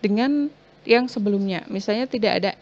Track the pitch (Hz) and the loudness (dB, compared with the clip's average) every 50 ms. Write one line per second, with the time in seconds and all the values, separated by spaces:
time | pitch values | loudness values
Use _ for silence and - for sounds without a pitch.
0 | - 208 202 214 240 269 285 294 285 294 - - _ _ - - - - 226 240 | 0 2 2 2 2 2 2 0 0 -2 -4 -10 _ _ -20 -18 2 2 4 4
1 | 254 247 - 247 202 208 208 196 196 196 190 170 - - - 190 196 - 208 220 | 4 0 -4 -2 0 0 0 0 0 -2 -4 -6 -6 -6 -8 -6 -4 -2 -2 -2
2 | 254 262 - 247 208 208 - 185 175 202 - - | -2 -4 -4 -2 0 0 0 0 0 -2 -4 -6